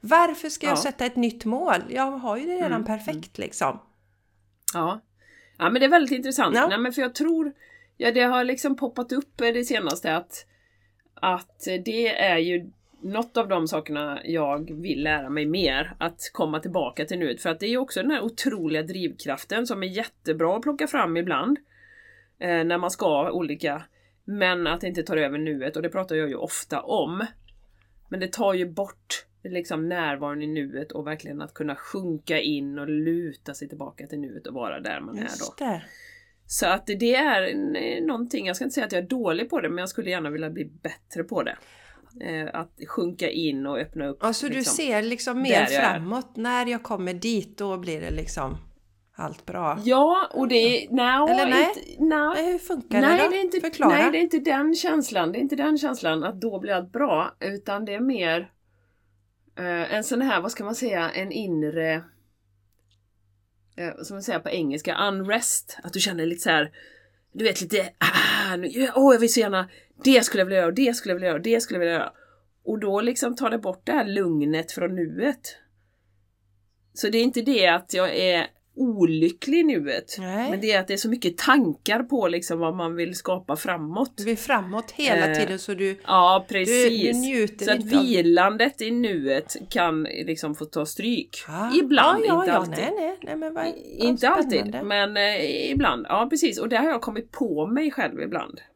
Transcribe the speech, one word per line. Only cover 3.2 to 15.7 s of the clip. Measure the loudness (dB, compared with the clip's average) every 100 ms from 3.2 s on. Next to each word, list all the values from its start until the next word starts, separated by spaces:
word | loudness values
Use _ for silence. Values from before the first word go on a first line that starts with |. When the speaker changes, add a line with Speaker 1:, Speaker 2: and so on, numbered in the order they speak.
| -10 -10
Speaker 2:
mm. | -10
Speaker 1:
liksom. | -2 -2 -2 _ _ _ _ _ _ _ _ -8
Speaker 2:
Ja. | -2 -2 -2 _ _ _ -20 _ _
Ja, | 2
men | 4
det | 6
är |
väldigt | 6 4
intressant. | -2 -2 0 2 4
Speaker 1:
Ja. | 2
Speaker 2:
Nej, | 2
men | -2
för | -2
jag | -4 -2
tror, | 0 2 0 -6 -20 -20 _ _
ja, | 0
det | 4
har | 4 2
liksom | 0 0 -2 -2
poppat | -4 -4 -4
upp, | -4 -4 -2
eh, | 0
det | 0
senaste | 0 -2 -2 -4 -2 -2
att, | -4 -18 -20 _ _ _ _ _ _
att | -4 -2 -2 -6 _ -6 -4 -4
det | -2 0 2
är | 2 2
ju | 2 -2 -4 _ _ _
något | -6 -4 -2 -2
av | 0
de | 0 0
sakerna | -2 -4 -6 -6 -6 -4
jag | -2 0 -2 -4
vill | -10 -6 -2
lära | 0 -2 -2
mig | -4 -2
mer, | 0 2